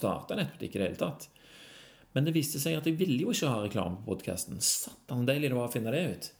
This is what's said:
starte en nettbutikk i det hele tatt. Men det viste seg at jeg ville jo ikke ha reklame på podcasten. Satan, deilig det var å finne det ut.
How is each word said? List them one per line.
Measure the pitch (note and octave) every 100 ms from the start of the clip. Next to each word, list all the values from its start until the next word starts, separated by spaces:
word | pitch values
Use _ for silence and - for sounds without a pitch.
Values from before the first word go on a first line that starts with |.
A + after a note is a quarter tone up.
starte | G#2+ F2 -
en | G#3+ F#3+
nettbutikk | - - -
i |
det | F#3
hele | - F3
tatt. | - - - - - - - - - -
Men | C3 D3+
det | E3
viste | D3 -
seg | E3 D#3
at | D#3
jeg | D#3+
ville | F#3+ B2+
jo | G3
ikke | A#3 D3+
ha | A#2
reklame | G#2 G#2 F2 F2+
på | A2
podcasten. | F#2+ - F2+ - -
Satan, | - - - - - B2 B2
deilig | C#3+ D3
det | B2
var | A#2+
å |
finne | B2 A2
det | C#3 E3+
ut. | F2 - -